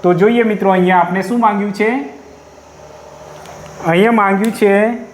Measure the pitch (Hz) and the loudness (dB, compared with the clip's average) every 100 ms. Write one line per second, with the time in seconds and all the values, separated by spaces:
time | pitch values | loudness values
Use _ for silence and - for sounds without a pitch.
0 | 180 175 202 240 220 202 196 185 180 185 | 2 2 2 2 0 0 0 2 4 2
1 | 170 190 190 240 226 202 208 196 214 262 | 2 -2 -2 0 0 0 -4 -2 -2 -2
2 | 277 - - - - - - - - - | -8 -14 -20 -20 -20 -20 -20 -20 -20 -20
3 | - - - - - - - - 165 170 | -20 -20 -20 -20 -20 -20 -20 -8 0 2
4 | 220 233 196 190 220 226 208 196 220 240 | 2 2 2 0 -2 0 2 2 2 -2
5 | - | -12